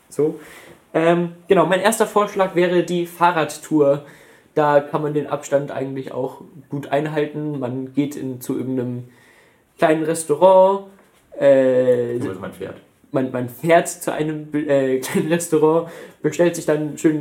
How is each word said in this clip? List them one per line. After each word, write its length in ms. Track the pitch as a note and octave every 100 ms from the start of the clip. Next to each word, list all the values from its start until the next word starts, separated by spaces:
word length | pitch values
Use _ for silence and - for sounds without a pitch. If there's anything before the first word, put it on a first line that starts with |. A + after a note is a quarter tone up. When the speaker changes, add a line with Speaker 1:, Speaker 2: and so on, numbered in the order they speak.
| _
Speaker 1:
So. 280 | - D#3 D#3+ - - - - _
Ähm, 400 | D#3+ E3 F3 E3+ - -
genau, 160 | F#3+
mein 160 | D#3+ F#3
erster 260 | G3 A3+ G#3+
Vorschlag 480 | G#3 G3+ G3+ F#3+
wäre 280 | F3 F3+ F3+
die 240 | E3+ F3 E3+
Fahrradtour. 960 | - F3 E3 D3 - - D#3 D3 D3 - - - - _
Da 260 | - D3 D3
kann 200 | C#3+ D#3
man 140 | D3+
den 120 | D3+ C#3
Abstand 440 | C#3 - C#3 C#3+
eigentlich 420 | - C3+ C3+ C3
auch 300 | B2+ C3 - - D#3 -
gut 200 | C#3+ -
einhalten. 680 | C#3+ D#3 D3+ D3+ D3+ D3+ C#3+
Man 360 | B2 C3 C3
geht 200 | C3 C#3+
in, 280 | - C3 B2+
zu 160 | - C3
irgendeinem 460 | B2 C3 B2 B2 B2 _ _ _ _ _ _ -
kleinen 260 | E3 D#3+
Restaurant, 760 | D#3 E3 - D3 F#3 F#3+ F#3+ G3 G3 - _ _ _ -
äh, 800 | C#3 C3+ C3 B2+ B2+ B2 A#2+ A#2+
Speaker 2:
Du 100 | C#3
bist 120 | F#2+
mein 100 | F#2
Pferd. 220 | - F#2+ G2 _ _ -
Speaker 1:
man, 220 | C#3 C3
man 160 | B2+ B2
fährt 400 | - E3 E3 D#3+
zu 240 | - -
einem, 360 | - D#3 D3+ D3+
äh, 460 | D3+ D#3 C#3 C3 C3
<laughs> 20 |
kleinen 280 | C3 F#3+ D#3
Restaurant, 600 | E3+ E3+ D#3 D#3 E3 E3 - - -
bestellt 320 | D3+ D3 F3 E3
sich 100 | D#3
dann 320 | D3+ D3+ C3+
schön 180 | D3+ D3+